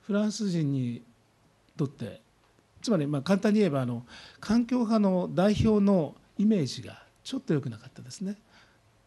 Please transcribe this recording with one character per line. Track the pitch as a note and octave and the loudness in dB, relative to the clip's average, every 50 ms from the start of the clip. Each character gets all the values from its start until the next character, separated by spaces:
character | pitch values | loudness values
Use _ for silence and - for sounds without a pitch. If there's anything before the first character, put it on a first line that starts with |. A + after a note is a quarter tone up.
| _ | _
フ | - G3 | -4 -2
ラ | G#3 G#3+ | -2 -2
ン | G#3+ | -2
ス | G3+ - G#3+ G3 | -4 -4 -4 -2
人 | F3 E3+ D3+ C#3 | 0 0 0 0
に | C#3 C3+ B2+ A#2+ A#2 A#2+ - _ _ _ _ _ _ _ _ _ _ _ _ _ _ | 0 -2 -2 -4 -6 -8 -12 _ _ _ _ _ _ _ _ _ _ _ _ _ _
と | - D3+ | -4 -4
っ | |
て、 | C3+ - - A#2 G2+ F#2+ - _ _ _ _ _ _ _ _ _ _ _ _ | -4 -4 -10 -12 -12 -12 -16 _ _ _ _ _ _ _ _ _ _ _ _
つ | - C4 | -4 -2
ま | G#3+ | 0
り、 | E3 C#3+ | 0 0
ま | C#3+ D3 C#3 | 0 -2 -4
あ、 | |
簡 | C3+ - G3 F#3+ | 0 0 0 2
単 | - G#3+ G#3 | 4 2 4
に | A3 | 4
言 | G#3 | 2
え | E3+ | 2
ば、 | C#3+ C3+ | 2 0
あ | B2+ | -2
の、 | A#2+ A#2+ A#2 A#2+ - - - - - - - | -2 -4 -6 -8 -14 -20 -20 -20 -20 -20 -18
環 | - - G#3 A#3+ A#3+ | -4 0 0 0 2
境 | A#3 B3+ B3+ | 2 0 0
派 | A#3+ G#3 A3+ A3 | 0 2 2 2
の | G#3 F#3+ F#3 F3+ F#3 - | 4 4 2 2 0 0
代 | D3 D#3 F3+ G#3 G#3+ | 0 2 2 2 2
表 | - - A3 G#3+ G#3 G3+ | 4 4 4 4 4 4
の | G3 G3+ F3+ D3+ B2 - - _ _ _ | 4 4 4 2 0 -6 -14 _ _ _
イ | - G3 | 0 2
メ | G#3+ A3+ | 2 4
ー | F#3+ C#3+ | 2 0
ジ | A#2+ - - | -2 -4 -8
が | G2+ G2+ G#2+ - - _ _ _ _ | -12 -14 -16 -18 -20 _ _ _ _
ち | - C4 | -10 -10
ょ | |
っ | C4+ | -10
と | - - E3+ | -2 -2 -2
良 | C#3 | -2
く | C3 C3 | -2 -4
な | A2 | -10
か | G#2 - | -12 -16
っ | - | -20
た | - - | -20 -20
で | A#2+ B2+ | -20 -18
す | - - | -14 -10
ね。 | F#3+ F#3+ G#3 - _ _ _ - - _ _ _ _ _ _ _ _ | -10 -10 -10 -12 _ _ _ -20 -20 _ _ _ _ _ _ _ _